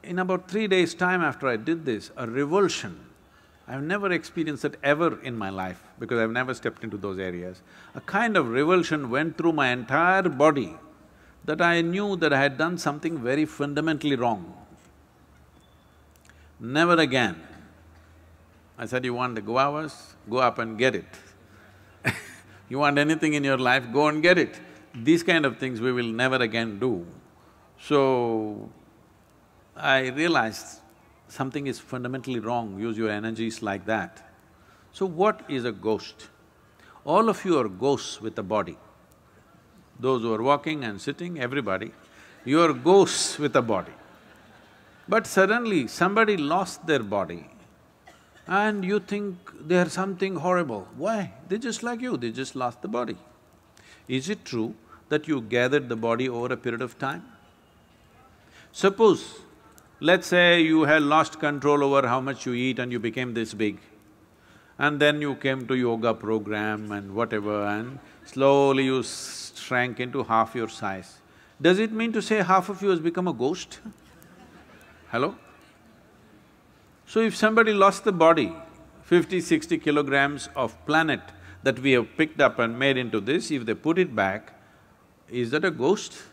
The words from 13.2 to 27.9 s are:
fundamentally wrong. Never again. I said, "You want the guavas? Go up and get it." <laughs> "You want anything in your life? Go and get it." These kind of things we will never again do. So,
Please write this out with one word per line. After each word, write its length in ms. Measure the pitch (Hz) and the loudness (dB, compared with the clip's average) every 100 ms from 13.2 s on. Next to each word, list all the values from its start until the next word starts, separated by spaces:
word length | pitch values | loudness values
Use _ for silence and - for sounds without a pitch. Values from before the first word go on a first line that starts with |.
| 117 139 151 | -2 0 -2
fundamentally 720 | - 143 143 160 156 147 135 | -2 -4 -2 -2 -2 -2 0
wrong. 380 | 120 107 87 92 - - - _ _ _ _ _ _ _ _ _ _ _ _ _ _ - - _ | 0 -2 -8 -18 -20 -20 -20 _ _ _ _ _ _ _ _ _ _ _ _ _ _ -20 -20 _
Never 340 | 113 143 170 | -4 0 4
again. 480 | 165 151 127 113 82 - - - - - - - - - - _ _ _ - | 4 4 4 0 -2 -16 -20 -20 -20 -20 -20 -20 -20 -20 -20 _ _ _ -14
I 80 | 117 | -6
said, 180 | 127 127 | -4 -2
"You 100 | 120 | -4
want 180 | 127 | -4
the 80 | 110 | -4
guavas? 720 | 104 120 139 147 156 - - - - | -2 0 2 0 -8 -12 -20 -20 -4
Go 80 | 123 | 2
up 220 | 127 117 | 2 0
and 180 | 113 110 | -8 0
get 180 | 127 107 | 0 0
it." 240 | - - - - _ - - - - - - | -10 -20 -20 -20 _ -20 -20 -20 -20 -6 -6
<laughs> 80 | - - - - - - | -6 -12 -20 -20 -20 -10
"You 100 | 131 | 0
want 180 | 147 143 | 2 4
anything 340 | 147 160 156 | 2 2 2
in 100 | 147 | 0
your 140 | 139 131 | 0 2
life? 340 | 127 131 120 | 4 2 2
Go 160 | 127 151 | 2 2
and 140 | 151 | 4
get 160 | 170 180 | 4 6
it." 220 | 135 - - - - | 2 -4 -20 -20 -18
These 300 | 123 117 170 | -4 2 4
kind 220 | 170 170 143 | 4 2 2
of 120 | 113 | -2
things 240 | 131 117 | -6 -2
we 100 | 123 | -2
will 200 | 123 117 113 | -2 -2 0
never 120 | 127 131 | 0 2
again 420 | 120 117 113 101 | 0 -2 -4 -2
do. 280 | 127 98 85 - - _ - _ _ _ | -2 -2 -6 -18 -20 _ -20 _ _ _
So, 920 | - | 0